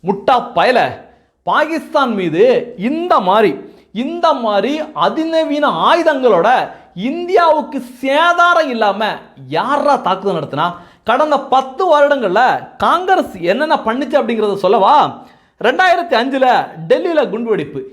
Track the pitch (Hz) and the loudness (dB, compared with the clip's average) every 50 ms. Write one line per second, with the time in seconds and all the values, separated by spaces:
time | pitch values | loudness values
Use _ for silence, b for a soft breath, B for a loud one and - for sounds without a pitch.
0 | - 175 196 - - - 254 240 240 - - 170 175 226 254 226 156 127 117 - | -2 -4 -4 -2 2 2 2 2 0 -2 -2 0 2 2 2 2 0 0 -4 -12
1 | - b b b b b b b _ - 190 262 302 311 330 302 - - - 294 | -18 b b b b b b b _ -2 0 0 0 0 -4 -6 -6 -2 -2 -2
2 | 277 247 220 196 180 170 151 170 214 262 240 165 - - - - 180 247 302 320 | 0 0 -2 -2 -4 -2 2 4 4 4 4 2 -2 -6 -10 -6 -6 -4 -4 -4
3 | 339 359 339 277 208 180 190 220 214 - 196 - B B B B B B _ 196 | 0 0 0 2 2 2 2 4 2 2 0 -4 B B B B B B _ -8
4 | 254 302 339 339 339 330 294 262 233 220 208 202 196 254 294 311 311 - - 151 | -8 -6 -4 -2 0 0 0 0 -2 -2 -2 0 -2 -2 -4 -6 -8 -8 -4 -2
5 | 170 196 226 302 320 330 330 320 320 294 285 294 294 254 180 160 180 233 311 349 | -2 0 0 -2 -4 -2 0 -2 0 0 -2 -2 0 -2 0 0 2 2 2 2
6 | 330 320 302 269 254 240 208 170 165 220 254 214 151 - B B B B _ 170 | 2 0 0 2 2 2 2 4 4 2 2 2 0 -4 B B B B _ -8
7 | 190 262 302 349 349 349 381 440 349 330 302 311 233 - 269 269 - - - - | -6 -6 -6 -6 -6 0 2 4 4 4 2 2 0 -4 -8 -10 -10 -10 -14 -8
8 | - 262 269 294 339 349 339 349 349 349 349 339 320 277 247 226 214 202 196 202 | -4 0 0 2 2 2 2 4 4 4 4 2 2 0 0 0 0 0 0 0
9 | 220 202 165 147 - - _ 139 135 127 143 160 196 247 294 277 277 294 277 240 | -2 -4 -4 -8 -12 -20 _ -20 -14 -6 -4 -4 -2 0 -2 0 2 2 0 0
10 | - 175 190 190 190 202 185 165 147 139 - 143 160 175 175 B B B B B | 0 -2 -2 -2 -2 -4 -4 -4 -6 -6 -4 -2 -2 -2 -4 B B B B B
11 | B - 233 254 311 311 294 277 277 - 247 262 262 262 - - 381 359 302 294 | B -2 0 0 2 0 0 -2 0 0 0 0 0 -2 -4 -2 2 2 4 4
12 | 285 285 294 277 233 190 175 214 254 233 156 127 127 - - - 196 226 294 339 | 4 2 2 0 0 0 2 2 2 2 2 -2 -6 -12 -6 -2 0 0 2 0
13 | 370 370 381 349 254 - - 180 165 170 196 247 302 320 302 - - 220 226 262 | 2 0 0 0 0 -4 -8 -4 -2 -2 0 0 0 0 0 -2 0 -4 -4 -4
14 | 294 240 302 277 240 220 233 220 214 208 196 196 - 185 202 220 190 214 - 294 | -4 -2 0 -2 0 0 -2 -2 -2 -2 -2 0 0 2 2 4 4 4 4 4
15 | 202 131 - - B B B B B B B _ - 220 262 339 370 370 339 349 | 4 0 -2 -10 B B B B B B B _ -2 -2 2 2 2 2 2 2
16 | 349 349 294 220 240 269 262 269 262 254 226 180 135 123 - 160 165 165 254 311 | 0 0 0 0 0 -2 0 2 2 4 2 2 0 -4 -10 -14 0 0 0 0
17 | 339 359 330 302 262 190 185 226 240 233 214 175 147 131 139 135 127 - | 2 0 0 0 0 0 -4 -6 -2 -2 -2 -2 -4 -6 -8 -12 -12 -12